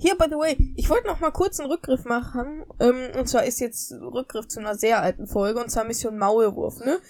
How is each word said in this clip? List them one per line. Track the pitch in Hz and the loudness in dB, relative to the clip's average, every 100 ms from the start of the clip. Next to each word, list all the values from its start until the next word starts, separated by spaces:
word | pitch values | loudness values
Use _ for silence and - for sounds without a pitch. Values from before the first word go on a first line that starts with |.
Hier, | 349 381 | 2 4
by | 320 | 2
the | |
way, | 302 311 269 - | 2 0 4 2
ich | - 226 | 4 2
wollte | 453 453 | 2 0
noch | 330 | -2
mal | 311 | -2
kurz | - 381 - | 0 0 0
einen | 285 | -4
Rückgriff | 339 - 262 240 | -4 0 -2 0
machen, | 233 240 247 254 302 - - | -2 -2 -6 -6 -10 -14 2
ähm, | 240 254 254 - | 4 4 -2 -4
und | 247 | 2
zwar | 247 | 2
ist | 233 240 | 2 -2
jetzt | 240 - - | -6 -6 -10
Rückgriff | - 123 240 262 220 220 | -12 -8 -8 -6 -10 -8
zu | 226 | -8
einer | 214 | -6
sehr | 208 220 226 | 0 2 4
alten | 180 - 208 | 2 -2 -4
Folge, | 208 202 233 | 0 0 0
und | 233 | -2
zwar | 226 | -2
Mission | 226 233 226 214 | -2 -4 -4 0
Maulwurf, | 196 220 214 196 - - | 4 6 4 2 -6 -4
ne? | 247 359 | -2 -2